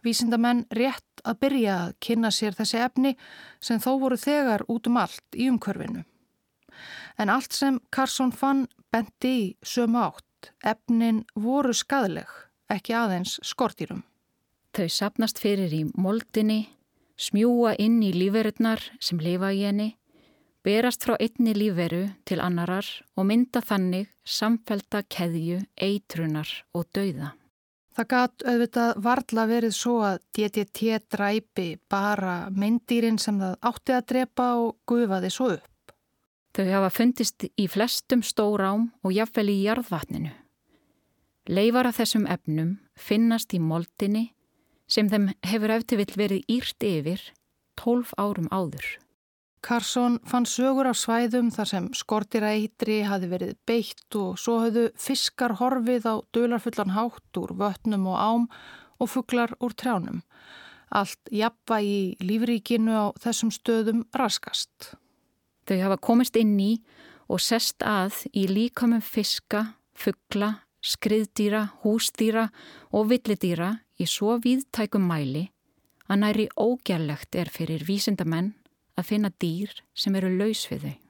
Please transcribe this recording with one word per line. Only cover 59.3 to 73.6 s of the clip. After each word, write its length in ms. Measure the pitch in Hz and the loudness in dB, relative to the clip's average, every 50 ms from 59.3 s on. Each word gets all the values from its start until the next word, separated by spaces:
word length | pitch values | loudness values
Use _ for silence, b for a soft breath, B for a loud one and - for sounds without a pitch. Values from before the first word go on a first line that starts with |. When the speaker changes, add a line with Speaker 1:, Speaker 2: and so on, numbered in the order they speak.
| 247 240 240 233 - _ | 0 0 0 -2 -4 _
Speaker 1:
úr 140 | 247 240 | -6 -6
trjánum. 480 | 214 - - 247 233 185 165 - - 175 - B B B B B B B B B B B B B | -6 -4 -2 -2 -2 -2 -4 -6 -8 -10 -12 B B B B B B B B B B B B B
Allt 400 | - - 202 - - _ _ - | -2 -2 -2 -2 -6 _ _ -6
jafnvægi 640 | 233 208 214 233 - _ _ - 226 214 208 202 202 202 196 185 | -2 0 0 0 -2 _ _ -2 0 0 2 0 0 0 0 -2
í 140 | - _ 185 185 | -4 _ -2 -2
lífríkinu 640 | 214 226 233 240 240 220 208 - 233 233 220 226 | 0 0 2 0 0 -2 0 0 0 2 2 2
á 120 | 220 220 208 202 - - - | 2 2 0 0 -4 -4 -4
þessum 260 | 233 226 - - 226 | -4 -2 0 -2 -2
stöðum 540 | - - _ - 226 226 220 214 220 233 - _ | -2 -2 _ 0 2 2 2 2 0 0 -2 _
raskast. 800 | - 262 262 208 - - - - - - - _ _ _ - - - _ _ _ _ _ _ _ _ _ _ _ _ _ _ | -2 -2 0 0 -2 -4 -6 -6 -6 -6 -6 _ _ _ -20 -20 -20 _ _ _ _ _ _ _ _ _ _ _ _ _ _
Speaker 2:
Þau 140 | - 196 185 | -4 -2 0
hafa 160 | 185 196 196 | 2 0 0
komist 400 | 185 - - 233 233 254 - - | 0 2 4 4 4 4 4 4
inn 220 | 226 226 214 208 196 | 4 4 6 4 4
í 220 | 196 208 226 226 B B B B B B B B B B | 4 2 2 0 B B B B B B B B B B
og 80 | - 180 | -2 -2
sest 400 | - - 233 233 - - - _ | 0 2 0 0 0 -2 -4 _
að 380 | - - 214 196 185 196 - - - - - | -2 0 0 0 0 -2 -4 -8 -12 -4 -2
í 60 | 202 196 | -2 0
líkömum 560 | 190 190 208 226 247 _ - 247 233 233 226 | 2 2 2 0 0 _ 0 2 2 2 2
fiska, 800 | 214 - - 220 202 - - - _ _ - 208 220 220 - _ _ _ _ | 0 -2 -4 -2 -2 -2 -4 -4 _ _ -4 -4 -2 -4 -8 _ _ _ _
fugla, 600 | - - 208 190 _ _ _ - 202 202 208 214 208 _ _ _ _ - | -4 -2 -2 -2 _ _ _ -2 -2 0 0 -2 -6 _ _ _ _ -6
skriðdýra, 840 | - - - - 214 214 220 214 202 _ - 208 208 202 220 214 202 - - | -6 -6 -2 -2 0 2 2 0 -2 _ 0 0 2 2 0 -2 -4 -6 -2
húsdýra 680 | - 214 214 226 - - - - 220 220 220 226 226 220 B B B B B B B B | 0 2 2 2 0 -2 0 0 0 2 2 2 0 0 B B B B B B B B
og 160 | - 208 220 214 | 0 2 4 4
villidýra 640 | 247 240 _ 214 208 190 - 180 175 165 | 2 2 _ 0 -2 0 0 -2 0 0